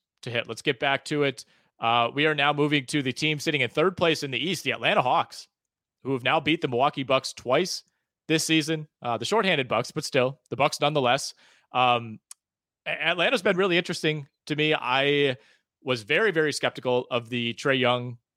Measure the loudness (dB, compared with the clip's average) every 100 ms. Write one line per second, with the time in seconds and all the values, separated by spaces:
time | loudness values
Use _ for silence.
0 | _ _ -8 -6 -6 -6 -4 -2 0 -2
1 | -2 -2 -2 -2 -14 _ _ -4 0 2
2 | 2 2 0 2 2 2 2 0 0 -2
3 | -2 -2 -2 -2 -2 0 0 2 0 2
4 | 0 0 -2 -6 -4 -4 -4 -2 0 0
5 | 2 0 -2 -8 -20 _ _ _ _ _
6 | -6 -2 0 0 2 0 0 0 0 0
7 | 0 0 -2 -10 0 0 0 -6 -12 _
8 | _ _ -2 0 2 2 2 -4 -6 _
9 | -6 -4 0 0 2 0 0 0 -2 -6
10 | -2 0 0 -2 -10 0 0 2 0 2
11 | 2 2 -2 -14 _ _ _ 0 2 2
12 | -2 -14 _ -20 _ _ _ _ -10 -4
13 | -2 0 2 2 0 2 2 2 0 -2
14 | -2 -4 -8 _ -8 -2 2 0 2 2
15 | 2 4 2 0 _ _ _ _ -4 -4
16 | 0 2 2 2 0 0 -2 -2 0 0
17 | 0 -4 -2 -4 -2 -2 0 2 4 2
18 | -2 -12 _